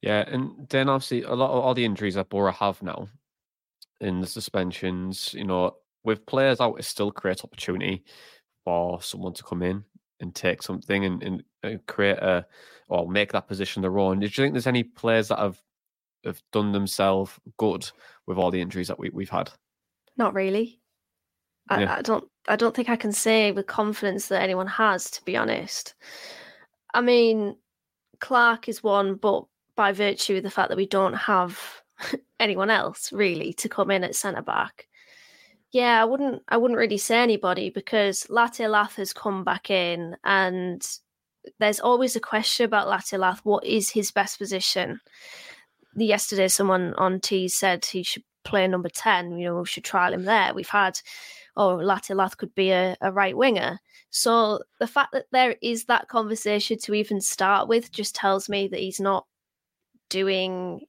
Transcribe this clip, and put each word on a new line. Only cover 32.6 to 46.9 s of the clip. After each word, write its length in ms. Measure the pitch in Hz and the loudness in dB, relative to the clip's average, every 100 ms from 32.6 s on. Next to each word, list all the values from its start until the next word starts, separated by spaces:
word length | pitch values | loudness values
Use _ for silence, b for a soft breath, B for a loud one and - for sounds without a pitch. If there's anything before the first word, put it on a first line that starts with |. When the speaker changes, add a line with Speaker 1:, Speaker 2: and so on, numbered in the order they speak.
| 196 | 2
Speaker 2:
else 420 | 214 - - - | 2 0 -6 -10
really 400 | 196 202 165 - | 0 0 0 -6
to 140 | 175 226 | -6 -6
come 220 | - 185 | -2 0
in 120 | 196 | 0
at 140 | 180 - | 0 -4
centre 260 | 202 175 | -4 -6
back. 440 | - - - - - b b b b b b b _ | -4 -4 -4 -8 -20 b b b b b b b _
Yeah, 300 | 254 247 233 | 0 4 4
I 20 | |
wouldn't, 380 | 226 269 277 - - | 4 2 0 -2 0
I 80 | 233 | 2
wouldn't 220 | 247 233 | 4 4
really 180 | 226 202 | 2 0
say 220 | - 233 | 2 4
anybody 500 | 240 208 190 180 196 | 4 2 2 0 -4
because 580 | 202 - 220 202 190 - | -8 -2 2 2 0 -2
Latte 380 | 233 233 233 226 | 2 2 0 0
Lath 300 | 214 208 - | 2 0 -4
has 160 | 196 | -8
come 320 | - 214 196 | -6 -4 -2
back 260 | 180 185 - | -2 -4 0
in 460 | 190 175 170 170 175 | 0 0 -4 -6 -6
and 600 | - 196 185 185 180 180 - - _ _ _ _ - _ | 0 2 2 0 -4 -6 -10 -12 _ _ _ _ -20 _
there's 180 | 214 208 | 0 2
always 380 | 240 247 254 240 | 4 4 4 0
a 40 | |
question 440 | - 214 220 - | -2 -2 0 0
about 240 | 233 220 - | 2 2 2
Latte 280 | 196 - 196 | -2 -2 0
Lath. 240 | 185 190 | 0 0
What 200 | 208 202 | 0 0
is 240 | - 220 196 | 2 0 2
his 220 | 220 196 | -2 0
best 280 | - 196 - | 0 -2 -4
position? 640 | 202 190 - 190 175 233 B B B B B B B _ _ | -6 -2 -2 -2 -2 -6 B B B B B B B _ _
Yesterday, 540 | - 220 208 - 196 185 | -2 2 2 0 2 2
someone 460 | - 196 185 175 | 4 4 2 2